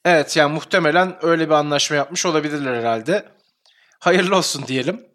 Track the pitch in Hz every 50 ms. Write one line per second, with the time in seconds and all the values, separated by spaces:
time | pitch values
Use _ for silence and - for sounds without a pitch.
0 | _ 180 175 156 139 - - 160 151 143 151 156 - - - 185 165 151 151 175
1 | 185 185 180 - 156 170 165 165 160 151 156 151 147 147 147 143 - - 151 147
2 | 139 - 175 - - 180 156 156 147 151 147 147 143 131 123 117 117 117 113 110
3 | 113 143 185 208 - - _ _ _ _ _ _ _ _ _ _ _ _ _ _
4 | - 175 180 180 180 185 196 185 160 - - 139 135 117 131 131 123 147 196 240
5 | - _ _